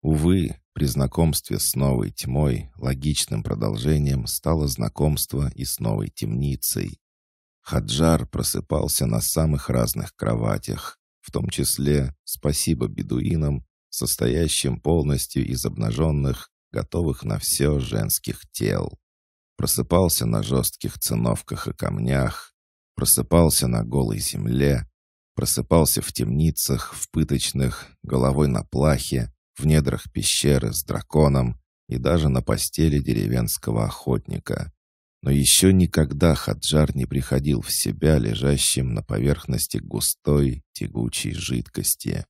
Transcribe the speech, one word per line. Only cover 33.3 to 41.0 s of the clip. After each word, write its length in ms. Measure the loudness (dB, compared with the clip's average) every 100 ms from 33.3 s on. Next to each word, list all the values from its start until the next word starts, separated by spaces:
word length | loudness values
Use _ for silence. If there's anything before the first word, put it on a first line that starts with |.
| 0 -2 -4 -2 -2
охотника. 880 | -2 -4 -2 -4 -2 -10 -6 -6 -8 _ _ _ _ _
Но 80 | 0
еще 400 | 2 4 6 6
никогда 640 | 6 4 4 0 4 4
Хаджар 600 | 4 0 -4 2 4 4 2
не 80 |
приходил 560 | -2 -2 0 0 2 0
в 100 | -2
себя 480 | -4 -4 0 4 4
лежащим 760 | 2 0 0 2 2 0 -2
на 80 | -4
поверхности 760 | -4 0 0 0 -2 -4 -2 -6
густой, 840 | -6 -4 -4 -4 0 2 2 0 -10
тягучей 640 | -10 -8 -4